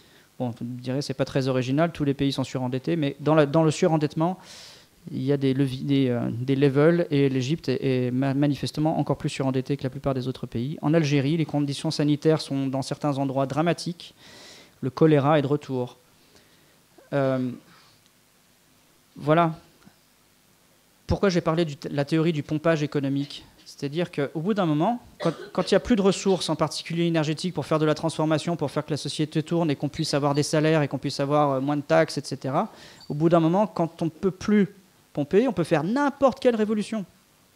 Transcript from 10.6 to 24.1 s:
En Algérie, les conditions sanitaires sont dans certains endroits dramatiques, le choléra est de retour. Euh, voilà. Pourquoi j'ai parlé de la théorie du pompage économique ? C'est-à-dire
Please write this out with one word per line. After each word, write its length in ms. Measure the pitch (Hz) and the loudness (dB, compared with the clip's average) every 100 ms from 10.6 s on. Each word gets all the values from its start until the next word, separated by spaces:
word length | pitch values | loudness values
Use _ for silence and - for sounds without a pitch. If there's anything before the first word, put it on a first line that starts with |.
| 131 170 | -6 -4
En 140 | 147 | 0
Algérie, 420 | 165 147 147 135 165 | 2 2 2 2 0
les 80 | |
conditions 460 | 151 147 143 139 160 | -2 -2 -2 -4 -4
sanitaires 500 | 151 147 143 156 156 | -2 0 2 2 0
sont 280 | - 139 135 | 0 -4 -2
dans 140 | 135 | -4
certains 360 | 131 - 147 135 | -6 -4 -4 -2
endroits 280 | 139 131 135 | -2 -2 -2
dramatiques, 680 | 131 170 160 165 - - - - - - - - _ | 0 -2 -2 -4 -10 -14 -20 -20 -20 -20 -20 -20 _
le 80 | 135 | -6
choléra 500 | - 160 147 135 156 | 2 4 6 4 2
est 40 | |
de 40 | 131 | 2
retour. 520 | 147 - 131 123 - _ _ _ - _ _ _ _ _ _ - | -2 -4 -6 -6 -10 _ _ _ -20 _ _ _ _ _ _ -6
Euh, 380 | 143 135 131 127 120 - - _ _ _ _ _ _ _ _ _ _ _ _ _ - | -2 0 0 -4 -8 -14 -20 _ _ _ _ _ _ _ _ _ _ _ _ _ -6
voilà. 420 | 143 160 165 160 - _ - _ _ _ _ _ _ _ _ _ _ _ - | 2 4 2 -2 -12 _ -20 _ _ _ _ _ _ _ _ _ _ _ -4
Pourquoi 220 | 165 202 | 0 2
j'ai 140 | 175 | 2
parlé 240 | 165 160 165 | 2 0 0
de 80 | 139 - | -4 -6
la 160 | 143 139 | -4 0
théorie 260 | 160 160 | 0 0
du 100 | 151 | 0
pompage 400 | - 151 165 160 | -2 -2 0 0
économique ? 640 | 147 147 135 139 139 - - _ | 0 -2 -2 -2 -4 -10 -20 _
C'est-à-dire 460 | - - 143 151 175 | -20 -10 -8 -4 -4